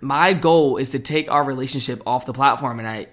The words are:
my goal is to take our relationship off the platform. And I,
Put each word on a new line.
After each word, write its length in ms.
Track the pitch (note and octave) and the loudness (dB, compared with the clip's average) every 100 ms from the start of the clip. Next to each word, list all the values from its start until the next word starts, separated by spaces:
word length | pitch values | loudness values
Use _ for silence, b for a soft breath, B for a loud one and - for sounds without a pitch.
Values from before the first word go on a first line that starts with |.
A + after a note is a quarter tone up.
my 320 | C3+ C#3+ F3 | -4 2 4
goal 460 | F#3 D#3+ E3 D3 B2+ | 4 4 4 4 2
is 140 | C3 | -2
to 60 | C3+ | -4
take 320 | - D#3 D3 | -2 -2 0
our 140 | C#3+ | 0
relationship 580 | C#3 C3 C3 C#3 B2 A#2+ - | 0 -2 -4 -4 -4 -6 -4
off 180 | B2 | -4
the 80 | B2+ | -4
platform. 460 | A#2+ C#3 A#2 C3+ A#2 | 0 2 2 -2 -6
And 100 | A2 | -8
I, 200 | A2 - | -8 -10